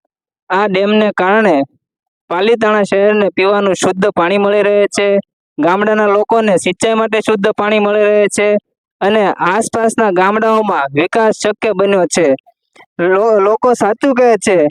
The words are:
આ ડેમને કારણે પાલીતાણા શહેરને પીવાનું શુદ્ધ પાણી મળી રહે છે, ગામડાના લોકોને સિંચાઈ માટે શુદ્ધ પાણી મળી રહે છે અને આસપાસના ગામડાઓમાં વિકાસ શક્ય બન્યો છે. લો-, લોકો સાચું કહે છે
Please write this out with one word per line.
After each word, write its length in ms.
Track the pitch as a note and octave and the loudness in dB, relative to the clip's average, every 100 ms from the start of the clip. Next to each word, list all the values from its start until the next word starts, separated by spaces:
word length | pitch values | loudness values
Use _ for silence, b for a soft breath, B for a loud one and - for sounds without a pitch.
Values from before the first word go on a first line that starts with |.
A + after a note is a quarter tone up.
| _ _ _ _ - | _ _ _ _ -6
આ 160 | F#3 G#3 | -2 -2
ડેમને 440 | F#3 G3+ G#3+ G#3 - | 0 0 0 0 -2
કારણે 460 | F#3+ A3 G#3 C#3+ C#3 _ _ _ _ _ - | 0 2 2 0 -2 _ _ _ _ _ -8
પાલીતાણા 540 | F3 G#3+ A3+ G#3+ G#3+ | -4 0 0 0 0
શહેરને 460 | G3 G3 G#3 G#3+ F#3+ | 0 0 2 2 0
પીવાનું 460 | F3+ F#3+ G3+ G3 | 0 0 0 0
શુદ્ધ 320 | F3 F#3 F#3 G3+ | -2 -2 -2 -2
પાણી 320 | F3+ E3+ G3+ | 0 -2 0
મળી 240 | G3+ G#3 | 0 0
રહે 240 | G3+ G3+ G3+ | 2 2 0
છે, 320 | - G3+ G3+ - _ _ - | 0 0 0 -4 _ _ -4
ગામડાના 480 | F3+ G3 G#3+ G#3+ G#3 | -2 0 0 0 0
લોકોને 520 | G3+ G#3 A3+ G#3+ F3 | 0 0 0 0 0
સિંચાઈ 360 | F3+ F3 A3+ | -2 -2 -2
માટે 260 | A3+ A3 A3 | -2 -2 -2
શુદ્ધ 280 | G#3+ G#3+ G#3+ | -2 0 0
પાણી 300 | G3+ G3+ G#3+ | -2 -2 0
મળી 260 | G#3 G#3+ | 0 0
રહે 220 | G#3 G#3 G3+ | 2 2 0
છે 280 | - G#3 G#3 _ _ _ - | 0 0 0 _ _ _ -4
અને 260 | G3 A3 F#3+ | 0 0 0
આસપાસના 840 | - E3+ F#3+ - E4 A3+ A#3 G#3+ | -2 -2 -2 -2 -2 -2 0 -2
ગામડાઓમાં 760 | F3 F#3+ G#3+ A3 A3 G#3+ E3 C#3 | 0 0 0 0 0 0 -2 -4
વિકાસ 420 | C#3+ F3 A3+ A3 | -2 -2 0 0
શક્ય 380 | - G#3 G3+ A3+ | 0 -4 -2 -4
બન્યો 320 | F#3 G3+ G3 F3 | -2 0 0 0
છે. 280 | - C4+ C4+ _ _ _ _ B - | 0 0 0 _ _ _ _ B -4
લો-, 420 | F3 F#3+ A3+ G#3+ | 0 0 2 2
લોકો 340 | G3+ A3+ B3+ | 2 0 0
સાચું 400 | A#3 G#3 A3+ C#4 | 0 -2 0 0
કહે 220 | B3 B3 G#3 | 2 2 2
છે 300 | A3 F3+ D3 | 2 2 0